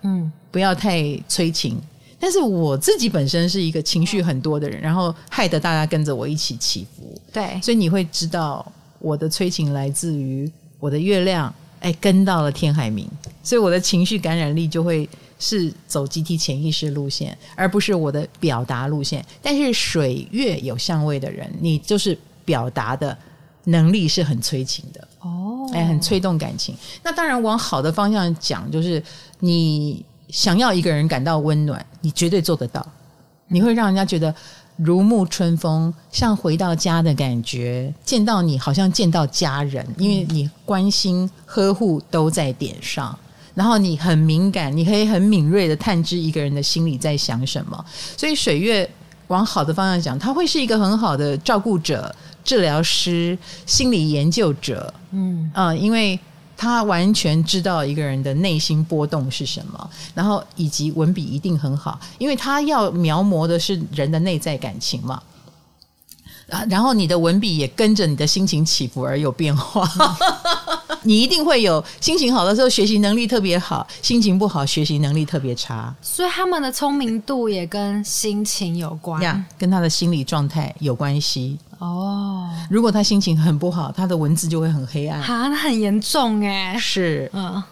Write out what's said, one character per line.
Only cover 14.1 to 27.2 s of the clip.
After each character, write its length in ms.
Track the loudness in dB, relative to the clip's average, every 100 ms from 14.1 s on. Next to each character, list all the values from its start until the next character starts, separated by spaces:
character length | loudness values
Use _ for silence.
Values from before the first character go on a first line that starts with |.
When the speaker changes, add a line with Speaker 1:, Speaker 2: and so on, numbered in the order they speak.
| 0
Speaker 2:
感 180 | -2 0
染 180 | 0 0
力 100 | 0
就 160 | 0
会 260 | 0 0 -2 -10 -20 _
是 340 | -4 0 -2 -4 -6
走 180 | -4
集 160 | -4 -4
体 160 | -2 -2
潜 240 | -2 -2
意 120 | -2
识 180 | -2 -2
路 180 | -4 -4
线， 280 | -6 -8 -10 -18
而 140 | -2 0
不 100 | 0
是 160 | 0
我 160 | 0 0
的 160 | -2 -6 -4
表 240 | -2 -2
达 240 | -4 -4 -2
路 120 | -2
线。 240 | -4 -6 -10 -8
但 160 | -2 0
是 160 | 0
水 540 | 0 -2 0 0 -2 -6
月 260 | -4 -2 -2
有 160 | -6 -6
相 280 | -2 -2
位 160 | 0 -2
的 100 | -6
人， 180 | -10 -12 -4
你 180 | -2 -2
就 180 | 0 0
是 220 | 0 -4 -6 -14
表 240 | -2 -2 -2
达 280 | -4 -4 -4
的 200 | -4 -8 -16 -20 -20 _
能 280 | 0 4 6
力 160 | 4 2
是 140 | 0
很 160 | 0 -2
催 220 | -2 -4
情 200 | -4 -8 -12
的。 160 | -20 -20 _
Speaker 1:
哦。 500 | -8 -6 -6 -8 -6
Speaker 2:
哎， 140 | 0 2
很 140 | 2
催 180 | 2 0
动 180 | 2 0
感 200 | -2 -8
情。 160 | -8 -10 -16 -10
那 80 | -6
当 120 | -2